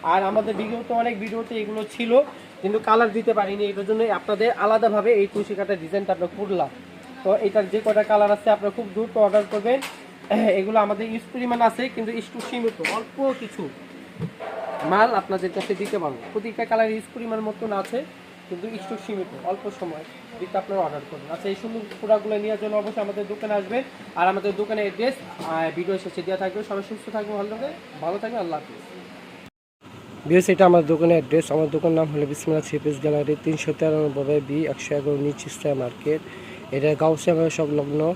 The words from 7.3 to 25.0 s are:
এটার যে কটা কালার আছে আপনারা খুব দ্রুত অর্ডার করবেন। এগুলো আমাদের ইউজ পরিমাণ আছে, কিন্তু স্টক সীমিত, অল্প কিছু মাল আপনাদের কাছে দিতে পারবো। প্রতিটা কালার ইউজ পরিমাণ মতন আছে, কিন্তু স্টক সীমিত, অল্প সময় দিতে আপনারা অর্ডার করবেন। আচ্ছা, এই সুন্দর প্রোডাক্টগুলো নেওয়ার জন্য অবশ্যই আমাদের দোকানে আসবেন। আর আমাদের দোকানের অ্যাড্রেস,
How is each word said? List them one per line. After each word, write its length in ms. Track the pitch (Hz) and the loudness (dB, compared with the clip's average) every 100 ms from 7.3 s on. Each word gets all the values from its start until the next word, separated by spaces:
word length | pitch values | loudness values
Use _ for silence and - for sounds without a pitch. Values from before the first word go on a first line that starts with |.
| 208 208 | 2 4
এটার 180 | 214 190 | 2 2
যে 60 | 208 214 | 0 2
কটা 180 | 208 208 | 2 4
কালার 200 | 208 208 208 | 6 6 6
আছে 120 | 220 208 | 4 4
আপনারা 160 | 202 196 | 2 -4
খুব 100 | 208 185 | -6 -4
দ্রুত 180 | 233 233 208 | -2 4 6
অর্ডার 200 | 208 196 | 6 2
করবেন। 260 | 208 208 269 - - - - - 214 220 190 | -2 2 0 0 -12 -18 -18 0 2 4 4
এগুলো 180 | 190 220 202 | 4 4 4
আমাদের 200 | 202 226 | 0 -2
ইউজ 120 | 226 - | -6 -6
পরিমাণ 260 | 254 247 240 226 | -4 -2 4 4
আছে, 140 | 226 254 - | 2 -4 -4
কিন্তু 160 | 220 226 190 | -4 -4 -8
স্টক 180 | 240 - | -10 -6
সীমিত, 280 | 240 226 - 160 208 | -2 -2 -2 -4 -4
অল্প 200 | 247 - 269 262 | -6 -2 0 0
কিছু 220 | 226 - 151 - - - - - - - - - - - - | -8 -8 -10 -10 -18 -18 -18 -10 -10 -8 -10 -8 -8 -4 0
মাল 180 | 190 233 208 | 4 4 4
আপনাদের 300 | 180 190 180 190 | -2 -4 -2 -4
কাছে 180 | - 185 | -4 -4
দিতে 160 | 202 202 | -2 -2
পারবো। 160 | 156 123 - | -4 -6 -8
প্রতিটা 320 | 214 220 214 226 | -6 -6 -6 0
কালার 180 | 226 220 220 | 2 2 0
ইউজ 120 | - 247 | -8 -10
পরিমাণ 240 | 233 220 214 | -4 -4 -4
মতন 240 | 214 220 196 | -4 -4 -4
আছে, 180 | 190 240 311 - - - - | -2 -6 -6 -16 -20 -20 -12
কিন্তু 180 | 175 214 226 | -8 -8 -10
স্টক 180 | - 220 - | -10 -10 -6
সীমিত, 260 | 202 180 - 170 | -6 -6 -6 -6
অল্প 120 | 196 208 196 | -6 -8 -8
সময় 240 | 175 156 160 - - 233 | -8 -8 -12 -18 -18 -12
দিতে 160 | 180 196 | -6 -6
আপনারা 180 | 190 196 160 | -2 -2 -2
অর্ডার 180 | 147 139 | -4 -10
করবেন। 180 | 147 143 | -14 -10
আচ্ছা, 140 | 170 202 | -8 -6
এই 40 | 196 | -6
সুন্দর 200 | 226 226 208 - | -6 -8 -10 -10
প্রোডাক্টগুলো 360 | 208 214 202 208 | 2 2 2 -2
নেওয়ার 160 | 214 214 | -2 -4
জন্য 100 | 214 214 | -2 -2
অবশ্যই 200 | 202 220 202 | -2 -4 -4
আমাদের 200 | 196 196 | -4 -6
দোকানে 200 | 208 220 208 | -6 -2 -2
আসবেন। 240 | 190 240 269 - - - | -2 -4 -4 -14 -10 0
আর 60 | 180 | 2
আমাদের 180 | 196 202 190 | 2 -2 -2
দোকানের 240 | 208 214 202 | -2 -2 -2
অ্যাড্রেস, 300 | 180 | 0